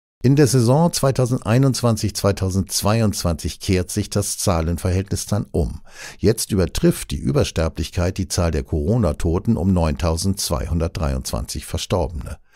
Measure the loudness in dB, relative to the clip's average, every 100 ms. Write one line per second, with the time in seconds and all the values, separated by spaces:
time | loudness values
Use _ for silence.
0 | _ _ 2 4 6 6 4 4 2 2
1 | 0 2 0 0 2 4 4 2 0 0
2 | -2 0 0 0 0 0 -2 -2 0 2
3 | 2 0 -2 -2 -4 -6 0 0 0 -4
4 | -2 -2 -4 -2 0 0 0 -2 0 -2
5 | -2 -6 -2 -4 -2 -2 -2 -4 -14 -18
6 | -18 0 2 2 0 0 0 2 2 0
7 | -4 -6 -2 0 0 0 -2 -2 -6 -2
8 | -2 -2 -4 0 0 0 -2 -4 0 0
9 | 0 0 0 0 0 0 2 2 2 0
10 | 0 0 -2 -2 -2 -4 -2 -2 -2 -2
11 | -2 -2 -4 -6 -6 -8 -8 -8 -2 -2
12 | -2 -4 -10 -12 _